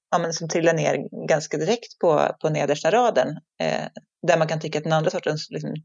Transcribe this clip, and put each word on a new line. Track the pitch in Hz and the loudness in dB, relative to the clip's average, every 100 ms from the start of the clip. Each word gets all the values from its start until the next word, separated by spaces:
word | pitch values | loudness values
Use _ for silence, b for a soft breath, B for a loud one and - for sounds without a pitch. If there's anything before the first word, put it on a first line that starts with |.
| _ | _
ja, | 175 | -2
men | 170 | 0
som | 165 165 | -4 -4
trillar | 175 165 | 0 2
ner | 165 147 143 - - - | 2 0 -2 -4 -8 0
ganska | 156 - 151 | 0 0 -2
direkt | 156 233 - - | -2 -2 -6 0
på, | 180 147 143 - | 2 4 2 0
på | 160 | -2
nedersta | 147 147 151 165 | 0 0 0 2
raden, | 220 240 - 147 156 - - | 4 4 2 0 -4 -14 -6
eh, | 160 - - - - _ 170 | -2 -2 -6 -12 -20 _ 2
där | 165 | 2
man | 160 | 2
kan | 156 | -2
tycka | 160 151 | -4 -4
att | |
den | 160 | 0
andra | 160 156 | 0 0
sortens, | 185 - 156 - | -4 -4 -4 -6
liksom, | 156 147 160 | -8 -8 -10